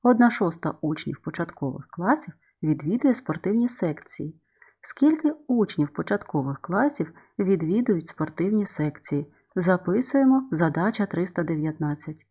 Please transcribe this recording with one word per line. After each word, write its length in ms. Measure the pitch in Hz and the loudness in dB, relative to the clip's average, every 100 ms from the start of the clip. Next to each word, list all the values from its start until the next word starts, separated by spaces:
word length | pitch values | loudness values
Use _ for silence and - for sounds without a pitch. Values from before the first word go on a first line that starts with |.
Одна 280 | 247 233 240 | 4 6 4
шоста 440 | - 175 165 156 - | 4 -2 0 -6 -4
учнів 400 | 156 151 - 143 | -4 -4 -6 -8
початкових 640 | - - 165 - 139 - - | -10 -8 -8 -6 -6 -6 -12
класів 440 | - 175 302 - - _ _ | -6 0 0 -2 -12 _ _
відвідує 520 | 156 156 147 233 277 | -4 -2 -2 2 2
спортивні 540 | 240 - 156 190 226 240 | 0 -2 -4 -2 0 2
секції. 720 | - 175 151 - - 147 - _ _ - _ | 0 0 -4 -6 -6 -6 -12 _ _ -20 _
Скільки 500 | - - 285 311 294 302 - | -14 2 2 4 0 -2 0
учнів 400 | 240 202 - 147 | 2 2 0 -2
початкових 720 | - - - - 151 135 139 | -2 -4 -4 -2 -4 -4 -6
класів 520 | - 190 285 - 160 - _ - | -2 0 2 0 -4 -8 _ -2
відвідують 680 | 190 185 160 208 247 180 156 | 0 2 2 0 2 0 -2
спортивні 600 | - 156 - 180 214 202 | -6 -6 -2 0 2 2
секції? 680 | - 151 147 - 143 139 _ _ 185 | 0 -2 -2 -4 -4 -6 _ _ -2
Записуємо, 920 | 175 180 180 208 254 277 269 262 262 | 2 2 2 0 2 4 4 4 2
задача 560 | 156 165 151 196 220 202 | 0 0 2 -2 -2 -2
триста 360 | 165 175 - | -2 -2 -2
дев'ятнадцять. 840 | 165 156 156 156 151 147 - 156 _ | -4 -2 -4 -2 -4 -4 -8 -10 _